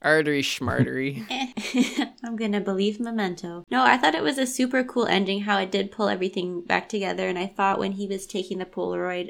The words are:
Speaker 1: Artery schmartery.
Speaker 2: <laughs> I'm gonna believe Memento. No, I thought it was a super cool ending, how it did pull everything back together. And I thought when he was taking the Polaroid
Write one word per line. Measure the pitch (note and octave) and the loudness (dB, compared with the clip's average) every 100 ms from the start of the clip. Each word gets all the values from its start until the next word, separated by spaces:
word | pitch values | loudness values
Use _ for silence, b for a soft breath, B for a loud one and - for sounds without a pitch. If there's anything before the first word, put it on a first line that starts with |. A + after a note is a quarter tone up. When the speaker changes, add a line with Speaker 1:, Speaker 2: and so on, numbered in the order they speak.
Speaker 1:
Artery | - D#3 D3+ C#3+ | 2 4 4 0
schmartery. | C3+ - B2 B2 B2 C3 C3+ C#3 A3 | 0 -2 0 2 2 0 -4 -4 -6
Speaker 2:
<laughs> | C4 C4 - - B3 - - C4+ - | -6 -6 -6 -2 0 2 0 -4 -6
I'm | A#3 A3+ | -10 -4
gonna | A3 G#3 | -2 0
believe | G3+ F#3+ G3+ G#3+ | 0 0 0 0
Memento. | A#3 A3+ G3 F3 F3 E3+ - | -4 -2 -2 -2 -8 -10 -4
No, | B3 | 4
I | B3 B3 | 6 6
thought | D4 D#4+ | 6 4
it | |
was | D4+ C4+ | 2 0
a | C4 | 0
super | - B3+ C4 | 0 2 2
cool | B3+ B3 A3 | 0 0 2
ending, | F#3 F#3+ G3 | 2 2 0
how | G3+ G3+ | 0 0
it | F#3+ | 2
did | G3 G3 | 0 -2
pull | - G#3 | -2 0
everything | G3 F#3+ F#3+ F3+ F3+ | 0 -2 -2 -4 -6
back | - F3+ F3+ | 0 0 0
together. | G#3+ F#3+ F3+ F#3+ | -4 -2 -2 -2
And | F3+ | -2
I | F#3+ | -4
thought | - G3 G3 | 0 0 2
when | G3 | -2
he | G3 G3+ | -4 -4
was | G3 - | -6 -6
taking | G3+ F#3+ F#3 | -6 -6 -6
the | F3+ | -6
Polaroid | - F3+ F3+ F3+ F3+ F3+ | -4 -4 -2 -2 -4 -4